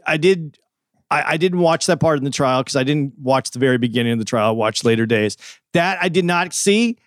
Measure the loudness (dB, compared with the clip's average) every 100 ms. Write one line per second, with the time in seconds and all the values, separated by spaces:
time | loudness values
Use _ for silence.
0 | -4 0 2 2 -2 -16 _ _ _ _
1 | -4 -4 -2 0 0 2 2 2 0 0
2 | 2 0 -2 -2 0 0 0 -2 0 -2
3 | -2 -4 -2 0 -2 0 2 2 0 0
4 | 0 -2 -2 0 0 0 -2 0 0 2
5 | 2 0 0 -4 -18 -20 _ -2 0 -2
6 | -2 0 0 0 -2 -2 0 2 0 -4